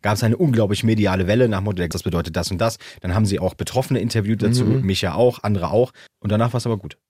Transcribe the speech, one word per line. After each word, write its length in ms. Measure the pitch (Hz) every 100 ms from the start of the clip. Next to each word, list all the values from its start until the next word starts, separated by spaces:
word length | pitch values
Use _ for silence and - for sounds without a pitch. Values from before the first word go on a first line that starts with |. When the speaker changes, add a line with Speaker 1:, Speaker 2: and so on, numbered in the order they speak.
Speaker 1:
gab's 220 | 104 107
eine 120 | 113 117
unglaubliche 480 | 170 113 104 101
mediale 440 | 110 110 98 92 90
Welle 200 | 117 123
nach 120 | 98
dem 40 |
Motto, 220 | 104 90 85
„Das 160 | 87
bedeutet 340 | - 85 82 90
das 140 | 85
und 80 | 90
das.“ 200 | 113 - - -
Dann 140 | 90
haben 100 | 95
sie 140 | 107 98
auch 160 | 185
Betroffene 460 | - - 127 131 127
interviewt 420 | 113 113 101 110
dazu, 220 | 104 123
Speaker 2:
Mhm. 200 | 107 131
Speaker 1:
mich 160 | 95 92
ja 140 | 92
auch, 280 | 82 123 -
andere 260 | 104 101 85
auch. 220 | 107 127 - - _
Und 140 | 101
danach 200 | 107 117
war's 140 | 120 120
aber 100 | 110
gut. 220 | 73 -